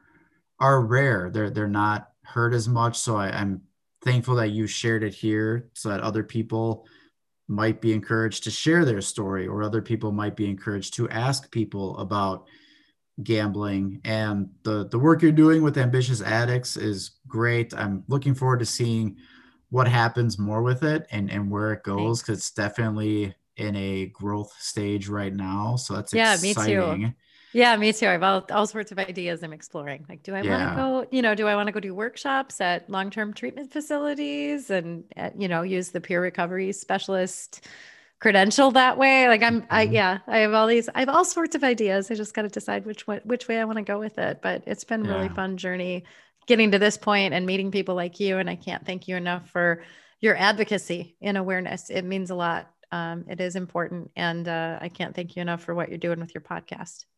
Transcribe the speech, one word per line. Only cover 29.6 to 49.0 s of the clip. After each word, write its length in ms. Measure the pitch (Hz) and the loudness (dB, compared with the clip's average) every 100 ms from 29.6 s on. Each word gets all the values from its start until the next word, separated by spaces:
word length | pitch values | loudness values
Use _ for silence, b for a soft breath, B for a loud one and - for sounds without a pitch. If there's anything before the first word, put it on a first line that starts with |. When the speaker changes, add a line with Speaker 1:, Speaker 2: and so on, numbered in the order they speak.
| - 165 143 139 147 | -12 -10 -10 -12 -14
Speaker 2:
Like, 160 | 175 | -16
do 80 | - | -8
I 40 | 190 | -4
wanna 100 | 202 | -2
Speaker 1:
Yeah. 280 | - 180 - | 0 0 -2
Speaker 2:
go, 300 | 269 262 247 | -2 -2 -2
you 100 | 254 | 0
know, 140 | 233 208 | 2 2
do 120 | 214 | 2
I 80 | 208 | 2
wanna 180 | 208 | 0
go 80 | 208 | -4
do 120 | 196 | -8
workshops 680 | 185 226 - 285 269 269 - | -8 -8 -6 -2 -2 -2 -2
at 280 | 185 175 - | -2 -2 -4
long-term 440 | 196 196 220 214 | -6 -4 -4 -6
treatment 400 | 208 247 247 269 | -6 -10 -10 -10
facilities 960 | 302 294 294 294 285 294 285 285 294 247 | -10 -4 -4 -4 -4 -6 -4 -4 -6 -4
and, 340 | 190 170 170 - - | -4 -4 -10 -14 -10
uh, 140 | 180 - | -8 -4
you 120 | 190 | -2
know, 120 | 170 | 0
use 280 | 185 185 180 | 0 -4 -4
the 100 | 180 | -8
peer 220 | - 175 | -2 -2
recovery 500 | 180 175 175 185 190 | 0 -2 -4 -2 -4
specialist 960 | 202 - 190 - 190 185 - - - B B B B B _ | -6 -4 -4 -2 -2 -2 -6 -16 -20 B B B B B _
credential 500 | 220 196 196 214 269 | 4 6 6 8 6
that 260 | 254 254 247 | 8 6 6
way? 300 | 269 262 254 | 6 8 8
Like, 160 | 214 | 6
I'm, 220 | 233 233 - | 4 2 2
I, 140 | 202 220 | 2 4
Speaker 1:
Mm-hmm. 80 | |
Speaker 2:
yeah, 240 | 220 190 196 - | 4 2 0 0
I 100 | 220 | 2
have 140 | 214 | 4
all 120 | 220 220 | 4 6
these, 220 | 233 233 - | 4 2 -2
I 60 | |
have 80 | 262 | 4
all 160 | 311 370 | 4 4
sorts 280 | - 330 | 0 -2
of 100 | 311 269 | 0 2
ideas. 440 | 226 208 196 196 | 2 2 2 0
I 60 | 220 | -6
just 180 | 208 | -4
gotta 140 | - 214 | -4 -4
decide 380 | 208 202 202 202 | -6 -4 -6 -6
which 200 | 208 - | -12 -8
one, 140 | 202 214 | -8 -4
which 240 | 247 247 | -4 -2
way 100 | 226 | -2
I 60 | 220 | -2
wanna 180 | 220 | -4
go 160 | 202 202 | -4 -4
with 180 | 214 - | -4 -4
it. 220 | 185 - | -4 -2
But 220 | 185 180 - | -4 -4 -6
it's 200 | 202 - | -8 -4
been 180 | 226 | -4
really 220 | 208 196 190 | -2 -2 -4
Speaker 1:
Yeah. 80 | |
Speaker 2:
fun 240 | 180 190 185 | -4 -6 -4
journey 480 | 185 180 180 180 175 b b b - | -6 -4 -4 -6 -10 b b b 4
getting 240 | 226 220 | 6 6
to 80 | 196 | 6
this 180 | 208 208 | 4 2
point 360 | - 202 196 | 2 2 4
and 120 | 156 180 | 0 0
meeting 240 | 190 196 | -2 0
people 260 | 196 190 180 | -2 -2 -2
like 260 | 175 170 | -4 -2
you. 160 | 196 190 | -2 0
And 120 | 175 | -2
I 60 | 170 | -6
can't 300 | - - - | -8 -10 -8
thank 240 | 185 | -10